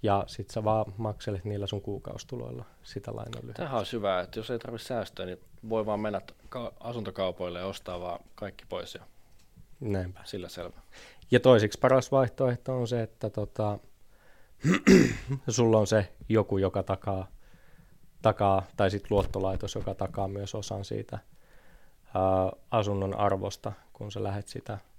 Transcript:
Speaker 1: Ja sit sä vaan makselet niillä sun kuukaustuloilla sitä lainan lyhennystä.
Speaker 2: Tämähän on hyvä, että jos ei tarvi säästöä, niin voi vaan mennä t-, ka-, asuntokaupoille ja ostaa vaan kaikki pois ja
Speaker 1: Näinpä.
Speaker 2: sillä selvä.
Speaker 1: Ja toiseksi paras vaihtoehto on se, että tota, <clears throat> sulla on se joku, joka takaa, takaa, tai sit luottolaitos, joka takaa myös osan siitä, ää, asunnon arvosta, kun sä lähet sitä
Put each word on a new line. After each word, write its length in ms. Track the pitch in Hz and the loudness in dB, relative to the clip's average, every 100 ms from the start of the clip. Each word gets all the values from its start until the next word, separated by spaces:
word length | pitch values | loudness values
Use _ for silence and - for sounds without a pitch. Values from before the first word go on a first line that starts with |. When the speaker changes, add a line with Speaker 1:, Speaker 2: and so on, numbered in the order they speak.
Speaker 1:
Ja 220 | 107 101 - | 2 2 0
sit 240 | - 104 | -8 -8
sä 140 | - | -4
vaan 280 | 107 110 107 98 | 0 0 0 -4
makselet 480 | 110 104 - 101 | -6 -6 -6 -6
niillä 220 | 95 101 101 | -4 -6 -4
sun 160 | 104 | -6
kuukaustuloilla 800 | 98 101 - - - 120 120 123 - - | -6 -8 -8 -12 -12 -10 -10 -12 -14 -20
sitä 280 | - - - | -14 -12 -10
lainan 220 | 110 110 | -10 -10
lyhennystä. 220 | 117 120 117 | -12 -12 -10
Speaker 2:
Tämähän 160 | 170 127 | -4 -4
on 60 | 98 | -4
hyvä, 280 | 120 101 92 | -2 0 0
että 180 | 87 - | -2 -8
jos 120 | 107 | -6
ei 80 | 120 | -8
tarvi 200 | - 117 | -6 -12
säästöä, 480 | - 123 95 - 90 | -6 -6 -6 -8 -10
niin 120 | 90 - - 110 | -10 -14 -18 -4
voi 180 | 113 107 | -2 0
vaan 140 | 104 | -2
mennä 200 | 107 101 | -2 -4
t-, 140 | - - - | -8 -20 -14
ka-, 240 | 127 117 - | -10 -10 -10
asuntokaupoille 800 | 120 120 101 95 95 87 90 87 | -10 -6 -6 -2 -4 -2 -6 -4
ja 80 | 92 | -6
ostaa 340 | 98 - 90 | -8 -8 -8
vaan 200 | 87 87 - | -6 -8 -12
kaikki 300 | - 101 - - | -12 -12 -12 -10
pois 260 | 92 90 | -10 -8
ja 80 | - - - - - - - - - | -14 -18 -20 -20 -20 -20 -20 -20 -10
Speaker 1:
Näinpä. 400 | 107 98 90 92 | -4 -2 -4 -8
Speaker 2:
sillä 240 | - 101 87 | -12 -10 -10
selvä. 320 | - 87 - - - - - - | -10 -12 -12 -20 -20 -20 -20 4
Speaker 1:
Ja 100 | 123 | 6
toiseksi 380 | 131 120 104 - | 10 8 8 2
paras 340 | 127 131 123 | 4 4 4
vaihtoehto 640 | 135 123 - 131 120 - 127 | 2 2 2 0 0 -4 -4
on 100 | 117 | -2
se, 140 | 120 | -2
että 280 | 110 - 110 | -4 -4 -6
tota, 480 | 107 104 - 107 104 - - - - - - - - | -4 -6 -2 -2 -2 -10 -20 -20 -20 -20 -20 -20 -4
<clears throat> 60 | 147 185 - 190 135 110 - 135 - | 2 4 10 10 8 2 -4 -6 -4
sulla 300 | 117 117 110 | 2 6 6
on 80 | 104 | 6
se 260 | 110 98 - - | 2 2 -6 0
joku, 300 | 107 101 98 | 2 2 2
joka 240 | 95 101 | 2 0
takaa, 440 | 95 95 - 95 95 - - - - - - - - - | -2 -4 -2 -4 -6 -14 -20 -20 -20 -20 -20 -20 -20 0
takaa, 440 | 110 104 101 98 95 - | 2 4 4 2 0 0
tai 140 | 98 | 0
sit 200 | 101 - | 0 0
luottolaitos, 640 | 101 95 98 95 98 104 | 2 2 0 -2 -2 -4
joka 200 | - 104 | -6 -6
takaa 340 | 98 95 - 98 | -4 -6 -4 -4
myös 260 | 98 101 | -4 -8
osan 300 | 110 101 101 | -8 -8 -8
siitä, 340 | 101 107 - 107 - - - - - - - - - | -6 -8 -6 -10 -12 -20 -20 -20 -20 -20 -20 -20 -8
ää, 380 | 95 95 95 92 - - | 0 2 4 2 -2 -2
asunnon 440 | 117 104 101 98 | 0 2 0 -2
arvosta, 580 | 98 101 98 98 - - 95 - | 0 2 2 -2 -6 -10 -10 -16
kun 200 | - 107 | -14 -12
sä 100 | 101 | -6
lähet 260 | 101 101 101 | -6 -6 -8
sitä 300 | - - 107 - | -12 -10 -12 -12